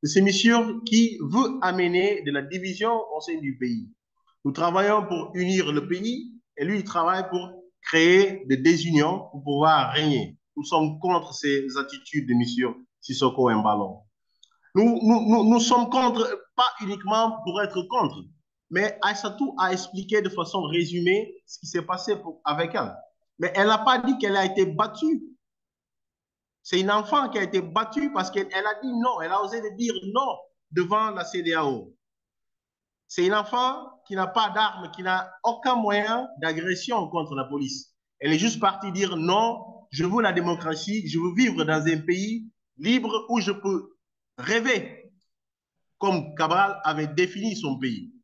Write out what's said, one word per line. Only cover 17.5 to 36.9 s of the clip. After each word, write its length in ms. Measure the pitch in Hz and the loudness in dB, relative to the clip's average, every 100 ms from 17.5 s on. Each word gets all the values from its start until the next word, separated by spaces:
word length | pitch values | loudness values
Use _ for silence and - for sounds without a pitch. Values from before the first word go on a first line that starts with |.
| 185 | -4
être 220 | 202 185 | -2 -4
contre, 400 | 180 247 165 - - _ _ _ _ | -4 0 0 -2 -18 _ _ _ _
mais 260 | 175 208 - | 0 0 0
Aïssatou 520 | 190 208 208 190 277 - | -2 -2 -6 -4 -6 0
a 120 | 185 | -2
expliqué 500 | 180 - 190 190 214 | -2 -6 -10 0 0
de 80 | 185 | 0
façon 340 | 196 - 196 | -4 -4 -4
résumée 680 | 156 170 160 175 175 196 220 - _ | -2 -2 0 0 2 2 0 -10 _
ce 140 | - | -18
qui 80 | 147 | -6
s'est 160 | 175 | -6
passé 320 | 165 185 - 202 | -4 -6 -4 -4
pour, 240 | 165 156 | -6 -8
avec 300 | 151 147 165 | -4 -2 -2
elle. 200 | - 113 - - _ _ _ | -2 -4 -8 -20 _ _ _
Mais 120 | 175 185 | -2 2
elle 120 | 208 | 4
n'a 100 | 220 | 4
pas 220 | 220 254 | 4 2
dit 180 | 247 262 | 2 0
qu'elle 180 | 208 196 | 2 2
a 100 | 190 | 2
été 200 | 190 180 | 2 0
battue. 560 | 156 214 - 311 320 - - _ _ _ _ _ _ _ _ _ _ _ _ | 2 -2 0 0 0 -4 -20 _ _ _ _ _ _ _ _ _ _ _ _
C'est 160 | - 185 | -2 0
une 120 | 190 | 2
enfant 380 | 208 208 294 262 | 2 2 0 0
qui 80 | 220 | -2
a 60 | |
été 180 | 185 190 | -2 -2
battue 500 | 170 165 226 294 277 | -2 -4 -2 -2 -2
parce 180 | 202 185 | -2 -2
qu'elle, 160 | 202 196 | -4 -4
elle 140 | 190 208 | -2 -2
a 160 | 214 | -4
dit 100 | 269 | -4
non. 280 | 233 247 214 | -2 -2 -2
Elle 100 | 160 | -2
a 100 | 196 | -2
osé 180 | 202 233 | -2 -6
de 140 | 214 190 | -8 -6
dire 180 | 240 190 190 | -6 -4 -4
non 240 | 226 269 185 - _ _ | -2 -2 -6 -12 _ _
devant 400 | 156 175 214 220 | -4 0 0 0
la 120 | 190 | -4
cedao. 720 | 170 185 165 165 147 123 95 _ _ _ _ _ _ _ _ _ _ _ _ | -6 -4 -2 0 0 -2 -8 _ _ _ _ _ _ _ _ _ _ _ _
C'est 200 | - 180 | 0 2
une 60 | 214 | 2
enfant 640 | 208 247 254 262 - - _ | 0 -2 -2 -2 -12 -20 _
qui 80 | 190 | -4
n'a 120 | 185 | -2
pas 220 | 226 214 | 0 0
d'armes, 400 | 202 214 185 170 156 | 0 -2 -2 -14 -8
qui 80 | |
n'a 280 | 185 185 185 - | -2 -2 -2 -4
aucun 320 | 226 233 262 247 | -4 -2 0 2
moyen 520 | 214 202 208 233 262 - | 2 0 0 -2 -4 -6
d'agression 680 | 160 160 175 185 - | -4 -4 -4 -4 -2